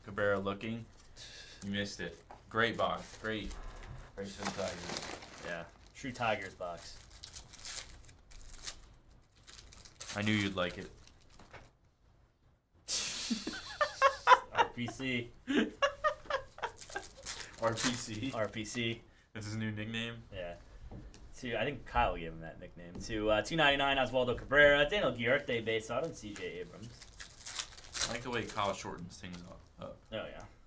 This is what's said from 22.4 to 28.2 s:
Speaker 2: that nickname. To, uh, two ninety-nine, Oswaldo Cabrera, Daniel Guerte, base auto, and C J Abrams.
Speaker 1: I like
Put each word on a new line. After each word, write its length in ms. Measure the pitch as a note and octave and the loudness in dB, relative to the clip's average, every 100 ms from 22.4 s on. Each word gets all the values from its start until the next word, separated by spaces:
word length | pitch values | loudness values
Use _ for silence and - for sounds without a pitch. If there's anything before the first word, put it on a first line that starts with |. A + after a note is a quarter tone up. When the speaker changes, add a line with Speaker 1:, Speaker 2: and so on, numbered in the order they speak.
Speaker 2:
that 180 | E2 - | -10 -10
nickname. 340 | F2+ - F2 F2+ G2 | -14 -12 -12 -10 -4
To, 260 | A2 G#2+ | 2 6
uh, 100 | G#2+ | 6
two 140 | G#2 E3 | 4 6
ninety-nine, 400 | D3 C#3 C#3 C#3 | 6 6 4 4
Oswaldo 400 | B2 B2+ B2 A2+ | 4 4 2 0
Cabrera, 480 | - C#3 D3 C#3+ D3 | 4 10 12 12 8
Daniel 240 | G#3 D#3+ | 6 2
Guerte, 500 | A#2+ A#2 C#3 - A#2 | 2 4 4 4 0
base 260 | A2 A2+ - | 2 0 2
auto, 180 | A#2+ D#3+ | 0 0
and 80 | - | -4
C 180 | G#2+ | -10
J 260 | G2+ F2+ E2+ | -6 -6 -6
Abrams. 300 | E2+ F2 A#2 - - - - - - - - - - - - | -10 -10 -14 -14 -16 -14 -16 -12 -6 -4 -4 -6 -8 -2 0
Speaker 1:
I 20 | |
like 120 | A#2+ | 0